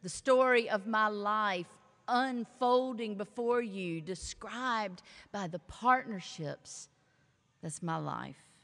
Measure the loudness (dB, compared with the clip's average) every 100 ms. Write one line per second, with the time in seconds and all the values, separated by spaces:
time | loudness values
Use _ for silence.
0 | -10 -6 4 6 8 6 4 -2 0 2
1 | 2 2 0 0 0 0 -4 -12 _ _
2 | 0 2 2 -2 -6 0 4 4 4 -2
3 | -4 -4 -8 -4 0 2 0 -4 -4 -4
4 | -6 -8 -8 -10 -10 -6 -2 0 -2 -6
5 | -18 -20 -12 -6 -6 -6 _ -4 2 2
6 | 2 -8 -8 -8 -8 -8 -12 -16 -18 _
7 | _ _ _ _ _ _ -10 -8 -4 -4
8 | -4 -6 -8 -14 -20 _